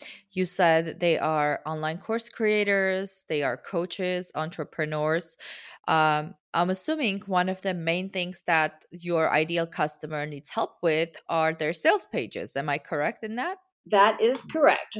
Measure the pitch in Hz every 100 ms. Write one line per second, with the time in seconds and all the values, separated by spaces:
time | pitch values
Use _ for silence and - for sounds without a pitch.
0 | - - _ 185 180 - 170 160 165 -
1 | 175 160 156 156 147 147 156 156 156 180
2 | - 226 - - 214 214 202 196 190 190
3 | 196 - - 151 139 123 - 170 175 -
4 | 180 180 180 147 156 - 151 - 156 151
5 | 151 160 - - - - - - - 160
6 | 156 151 156 - _ - 175 190 - 311
7 | 240 196 196 180 180 185 196 180 165 175
8 | 190 190 180 180 - 165 156 - _ 175
9 | 175 170 160 156 160 170 165 - 160 -
10 | 156 151 151 143 - - 370 _ 170 156
11 | 165 - - 165 160 160 156 - 311 403
12 | - 180 117 92 95 135 151 143 - 151
13 | 156 226 214 226 311 381 _ _ - 196
14 | 208 214 226 262 - 320 269 - -